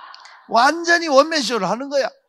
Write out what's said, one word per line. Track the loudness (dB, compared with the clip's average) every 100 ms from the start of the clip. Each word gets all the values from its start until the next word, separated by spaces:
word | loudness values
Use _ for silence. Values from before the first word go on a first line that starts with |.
| -20 -20 -20 -20 -2
완전히 | 2 2 0 0 0 4
원맨쇼를 | 2 2 -2 -2 -4 -4
하는 | -4 -4
거야. | -4 -4 _